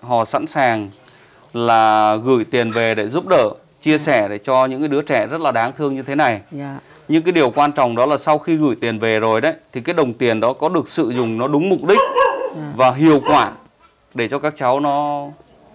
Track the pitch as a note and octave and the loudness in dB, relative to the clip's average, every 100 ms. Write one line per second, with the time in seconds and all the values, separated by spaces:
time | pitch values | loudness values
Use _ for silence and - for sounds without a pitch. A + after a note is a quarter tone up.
0 | B2 A#2+ A2 - D#3+ D#3+ B2+ A2 G2+ - | -2 -2 0 -4 -4 0 0 0 -6 -14
1 | - - _ _ _ A#2+ A#2 A#2 A2 G#2+ | -20 -20 _ _ _ -2 2 4 4 4
2 | G#2+ G#2+ B2 B2+ G#2+ B2 A2+ A2+ A2+ A2 | 2 2 2 0 2 -2 0 0 0 0
3 | G#2 D3 F#3 E3+ G#2+ - _ _ D3+ D#3 | -2 -4 2 2 2 -4 _ _ -2 0
4 | D3+ B2+ G2+ G#2 C#3 C3 C3 C3 D3+ C#3 | 2 0 0 -4 0 0 0 -2 -2 -2
5 | D3+ B2+ A2 D#3+ D3+ A#2 A#2+ - D3 C3+ | 0 -2 -2 -2 -2 0 -2 -2 -4 -4
6 | C3 C#3 C#3 G#2+ - D3 C#3 C3+ - - | -4 -2 0 -2 -8 -14 -14 -14 -18 -14
7 | - D#3+ D#3+ E3+ C3 D3 D3 D3 B2+ A#2 | -2 0 2 2 2 2 0 2 0 2
8 | C3+ C#3 - D3+ E3+ D#3+ D3+ A2 A#2 A2 | 0 0 0 0 0 0 0 0 -4 -2
9 | A2+ A2 A2+ A2 C#3+ D#3 _ C3 A#2+ F3 | 0 2 2 2 0 -4 _ -10 -4 -2
10 | C3+ A2+ B2 A2 A2+ C3+ D3+ F3 A#2 - | -2 0 0 2 0 0 -2 -2 -2 -2
11 | A#2+ B2 A#2 A2+ C3 D3 F#3 F3+ D3 A3+ | -2 -2 -2 -2 -2 0 0 0 2 2
12 | C5 B4+ C5 - - D#3+ D3 A2 B2+ C3 | 2 0 0 -2 -8 -10 -6 2 2 4
13 | D#3+ D3 - C#3+ G#2 - - _ _ _ | 4 4 4 2 0 -6 -20 _ _ _
14 | _ B2 A2+ C#3 D3+ D3+ B2+ C3+ D3 C#3+ | _ -6 -4 -4 -4 -2 0 0 0 -2
15 | D3 C#3+ C#3+ D3+ _ _ _ | -2 -6 -8 -16 _ _ _